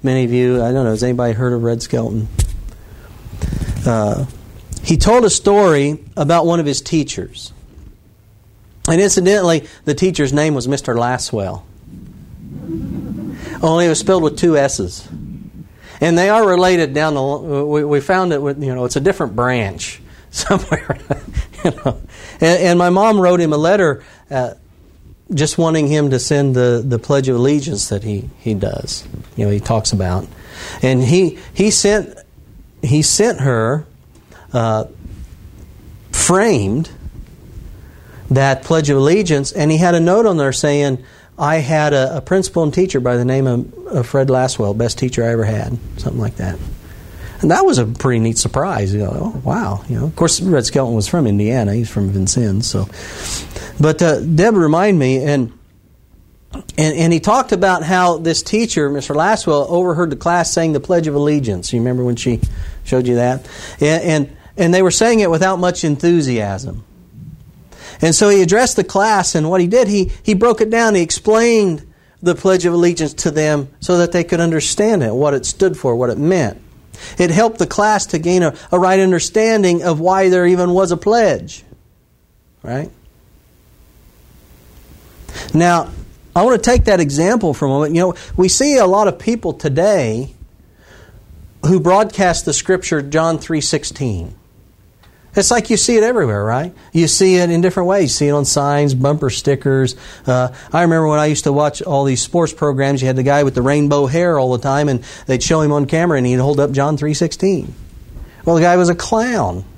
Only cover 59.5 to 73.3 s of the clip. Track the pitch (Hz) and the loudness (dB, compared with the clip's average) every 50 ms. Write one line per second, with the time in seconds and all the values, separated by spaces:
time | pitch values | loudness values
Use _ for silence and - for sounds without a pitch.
59.5 | 151 143 139 - 175 175 185 180 160 160 180 160 143 - - 170 175 175 165 - | 0 0 0 0 0 0 2 0 0 0 -2 -2 -4 -4 -2 0 0 0 0 0
60.5 | - 170 165 160 151 135 - - 185 175 160 156 143 143 143 147 151 147 135 113 | 0 0 0 0 0 -2 0 0 0 0 0 0 0 0 2 2 2 0 0 -2
61.5 | 98 87 87 - - 117 117 123 123 127 123 123 120 117 - 127 117 113 - - | -4 -4 -6 -4 -2 -2 0 0 0 0 0 -2 -2 -2 -2 -2 0 0 -2 -4
62.5 | - - - - - - - - 131 127 123 123 123 120 120 123 127 135 - - | -4 -8 -10 -10 -10 -12 -4 0 0 0 2 2 2 2 2 0 0 -2 -8 -14
63.5 | - - - - - - 147 147 160 165 - 175 156 151 143 - - - - - | -18 -16 -16 -16 -4 0 2 2 2 2 0 0 0 0 0 -4 -8 -20 -20 -16
64.5 | - - 185 165 175 185 190 175 160 - 220 233 233 220 202 175 165 156 185 190 | -4 0 2 4 4 4 4 2 2 2 2 4 4 4 2 2 2 2 2 0
65.5 | 190 175 180 180 175 - - 160 147 139 - 170 175 170 147 131 123 113 104 101 | 0 0 0 -2 -2 -2 -2 -2 -2 2 2 2 4 4 2 0 -2 -2 -2 -4
66.5 | 98 95 135 127 - 110 - _ - - - _ - - - - - - - - | -6 -6 -8 -10 -12 -12 -14 _ -20 -20 -20 _ -20 -20 -20 -20 -20 -20 -20 -20
67.5 | - - - - - - - - - - - 165 160 - 214 208 202 196 185 165 | -20 -20 -20 -20 -20 -20 -20 -20 -6 -2 0 0 4 4 4 6 6 4 4 4
68.5 | 196 226 254 233 - - 180 - - 190 202 220 214 196 175 - - 170 151 160 | 4 2 2 2 0 -2 -4 0 0 0 2 2 2 2 0 0 -2 -2 0 0
69.5 | 185 185 175 175 214 254 240 196 208 202 185 - - - - - 208 190 220 240 | 2 2 2 2 2 2 2 2 2 0 0 -2 -4 -4 0 0 2 4 4 2
70.5 | 226 226 220 220 226 233 233 220 208 185 170 160 - - - 214 214 220 233 233 | 4 2 0 0 2 2 2 2 2 2 0 0 -4 -4 0 2 2 4 4 4
71.5 | 233 220 202 185 160 143 - - _ _ _ _ _ _ - 175 175 - - 190 | 4 4 2 2 -2 -4 -8 -18 _ _ _ _ _ _ 0 0 0 2 2 2
72.5 | 190 185 165 175 170 175 170 170 170 165 160 143 - - - 170 | 2 4 2 2 2 4 2 2 2 0 -4 -6 -4 -2 -4 -2